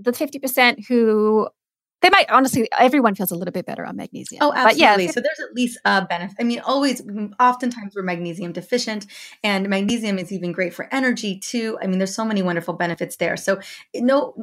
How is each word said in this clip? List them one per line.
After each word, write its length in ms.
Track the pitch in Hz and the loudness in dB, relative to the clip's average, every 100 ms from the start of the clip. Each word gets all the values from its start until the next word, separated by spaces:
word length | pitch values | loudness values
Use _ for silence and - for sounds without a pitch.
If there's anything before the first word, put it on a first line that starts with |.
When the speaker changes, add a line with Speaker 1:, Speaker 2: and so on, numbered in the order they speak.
Speaker 1:
the 120 | 202 | -4
fifty 260 | 240 285 277 | -4 -4 -6
percent 460 | 269 - 240 233 208 | -4 2 2 2 0
who, 640 | 247 226 214 214 214 202 - _ _ _ _ | 2 4 4 4 2 0 -6 _ _ _ _
they 80 | 359 | 4
might, 180 | 392 - | 6 6
honestly, 380 | 233 262 269 220 - | 4 4 2 0 4
everyone 380 | 247 285 233 196 | 4 6 2 0
feels 160 | 185 | -4
a 40 | 170 | -6
little 180 | 180 | -6
bit 120 | 180 - | -8 -8
better 180 | - - | -10 -10
on 100 | - | -10
magnesium. 480 | - - - - | -12 -14 -10 -2
Speaker 2:
Oh, 80 | 294 | 0
Speaker 1:
But 260 | - 262 311 | 4 4 6
yeah, 120 | 285 | 6
Speaker 2:
absolutely. 180 | 208 175 | 6 2
Speaker 1:
fif- 80 | - | -2
Speaker 2:
So 60 | |
there's 280 | 294 311 302 | -4 -4 -8
at 60 | 233 | -2
least 240 | 247 240 202 | -4 -2 0
a 200 | 202 185 | 2 0
benefit. 300 | 170 185 - | -4 -6 -4
I 40 | |
mean, 160 | 240 240 | -4 -4
always, 420 | - 269 277 240 | -2 0 0 -2
m-, 320 | - 208 208 - | -6 -10 -6 2
oftentimes 560 | 247 247 254 240 202 208 | 2 4 -2 -6 -10 -8
we're 80 | |
magnesium 480 | 185 175 175 165 175 | -6 -4 -6 -8 -8
deficient, 560 | 170 175 247 240 214 208 - - - | -10 -4 -4 -4 -8 -10 -18 -20 -6
and 240 | 214 196 196 | -2 0 0
magnesium 500 | 196 202 240 214 196 | 0 0 -2 -2 -4
is 120 | 180 | -4
even 200 | 190 175 | -6 -6
great 220 | 170 180 | -4 -4
for 140 | - - | -6 -6
energy 460 | 269 262 240 214 190 | -2 0 0 -2 -6
too. 400 | - 240 226 214 | -6 -4 -4 -4
I 60 | 190 | -2
mean, 100 | 185 | -2
there's 160 | 190 | -2
so 120 | 190 220 | -2 -2
many 180 | 214 | 0
wonderful 320 | 180 170 170 170 | 0 -2 -4 -4
benefits 400 | 175 165 175 - | -4 -4 -6 -4
there. 200 | 170 - | -4 -4
So 220 | - 196 - - - 247 | -6 -8 -10 -20 -14 -2
no, 400 | 240 277 285 - | 2 2 0 -6